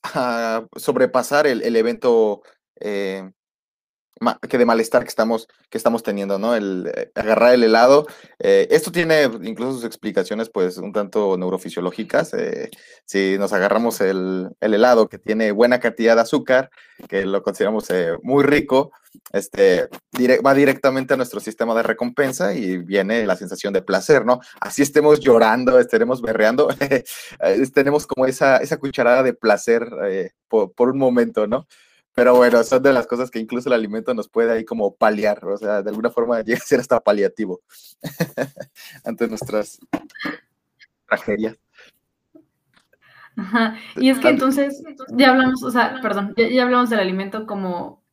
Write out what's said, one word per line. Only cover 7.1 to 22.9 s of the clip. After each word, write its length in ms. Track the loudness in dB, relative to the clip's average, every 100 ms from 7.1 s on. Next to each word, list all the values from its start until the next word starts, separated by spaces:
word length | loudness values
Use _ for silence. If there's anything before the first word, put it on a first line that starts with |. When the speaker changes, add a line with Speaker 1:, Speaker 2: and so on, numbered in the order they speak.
Speaker 1:
agarrar 380 | -6 0 4 6
el 100 | 6
helado. 420 | 6 6 6 6 4 -16 -20 _
Eh, 280 | 2 4 4
esto 200 | 2 2
tiene 320 | -4 2 2 2 -2
incluso 320 | -10 -8 -6
sus 100 | -6
explicaciones, 640 | -10 -8 -4 -4 -4 -6 -6
pues, 300 | -2 -2 -4
un 140 | -8
tanto 440 | -6 -4 -2 -2 -2
neurofisiológicas. 960 | -4 -6 -8 -6 -6 -6 -4 -2 -2
Eh, 360 | -6 -6 -8 -12 -16 -20 -20
si 320 | -6 -2 0 0
nos 140 | -2
agarramos 480 | 0 0 0 -2 -2
el, 500 | -2 -2 -4 -6 -8 -6
el 140 | -2
helado 340 | 2 4 4 2
que 100 | -2
tiene 320 | -6 -2 -2
buena 280 | 2 2 2
cantidad 340 | -2 0 2
de 80 | 2
azúcar, 480 | 2 -2 0 0 0 _ _ _ -8
que 180 | -6 -2
lo 160 | -2
consideramos, 480 | -4 -2 -2 -2 -4
eh, 220 | -2 -2 -6
muy 200 | 0 2
rico, 480 | 2 0 0 0 -2 _ _ -20 -8
este, 560 | -8 -8 2 2 2 -2 -10 _
dire-, 280 | -2 2 4
va 100 | 4
directamente 580 | 4 4 2 0 -2 -2
a 20 | -2
nuestro 220 | -2 -6
sistema 340 | -10 -6 -2
de 80 | 0
recompensa 720 | -2 -2 -4 -2 -4 -2 -4
y 240 | -4 -4 -6
viene 480 | -2